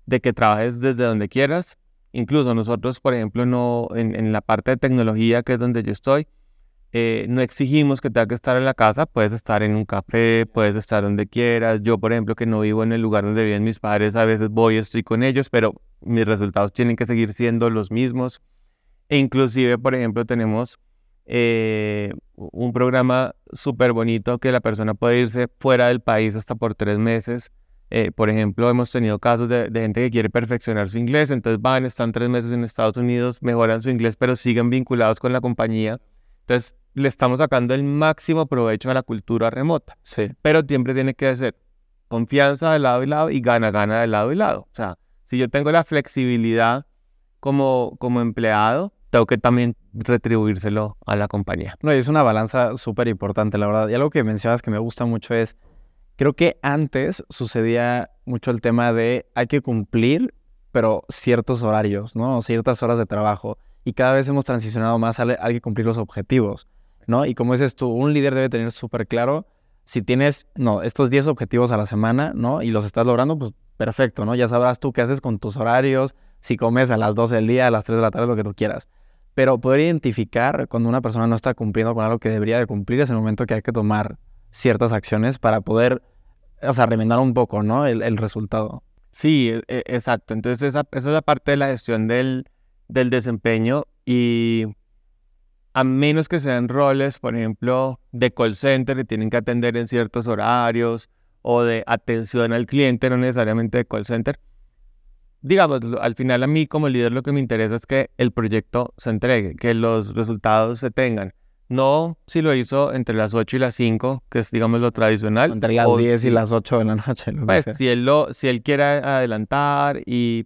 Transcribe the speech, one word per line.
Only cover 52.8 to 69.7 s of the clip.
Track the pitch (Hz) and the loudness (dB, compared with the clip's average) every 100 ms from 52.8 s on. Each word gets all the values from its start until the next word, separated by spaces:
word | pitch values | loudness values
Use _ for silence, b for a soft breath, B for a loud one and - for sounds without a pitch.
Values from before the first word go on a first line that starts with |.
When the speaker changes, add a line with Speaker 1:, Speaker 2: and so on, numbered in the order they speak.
| - 104 117 | -6 -2 -2
Speaker 2:
importante, | 98 101 104 107 104 | -2 -4 -2 -2 0
la | 104 | 0
verdad. | 107 107 | 0 0
Y | |
algo | 120 147 | 0 0
que | 147 | 0
mencionas | 110 107 117 120 | 0 -2 0 -2
que | - | -2
me | 107 | -4
gusta | 113 - | -4 -4
mucho | 120 117 - | -4 -4 -2
es, | 117 113 - _ - - _ _ - | -2 -2 -6 _ -20 -20 _ _ -2
creo | 143 | 0
que | - 170 - | 2 0 0
antes | 135 143 151 131 147 185 - | -2 0 -2 -2 -4 -6 -10
sucedía | - 120 117 113 117 120 123 - _ | -10 -6 -2 0 0 0 -2 -6 _
mucho | - 120 - | -8 -6 -4
el | 117 | -2
tema | 117 117 120 | 0 2 2
de | 117 117 123 - | 2 0 -2 -4
hay | - 120 | -4 0
que | 143 | -2
cumplir, | 131 113 101 117 117 156 254 - _ _ _ | 0 -4 -2 2 2 2 0 -6 _ _ _
pero | 120 113 104 - | 0 2 0 -4
ciertos | - - 117 113 120 | -6 0 0 2 -2
horarios, | 113 107 107 101 110 113 | 0 0 0 -2 -6 -6
¿no? | 123 127 | -2 -2
O | |
ciertas | 117 113 117 120 | -2 -2 0 0
horas | 117 117 | 0 0
de | 107 | -2
trabajo. | 104 107 104 107 104 _ - | -2 -2 -2 -6 -12 _ -14
Y | 127 | -8
cada | - 127 | 0 2
vez | 135 135 | 2 2
hemos | 139 | -2
transicionado | 131 123 110 113 113 117 | -2 -4 -4 -2 0 0
más | 117 113 | 0 0
a | |
le-, | 120 - | -2 -2
hay | 113 | -2
que | 120 | -4
cumplir | 120 107 113 | -4 -4 -2
los | 113 | -2
objetivos, | 107 - 98 131 104 110 - _ _ _ - | -4 -8 0 0 0 -4 -14 _ _ _ -2
¿no? | 120 147 | 0 0
Y | |
como | - 120 | -2 0
dices | 123 135 - | 2 0 -2
tú, | 127 | -4
un | 117 143 | 0 0
líder | 147 139 | 2 2
debe | 131 131 | 0 -2
tener | 120 113 | -2 -4
súper | - 120 120 110 | -6 -8 -6 -4
claro, | 120 123 151 - _ _ | -2 0 -2 -6 _ _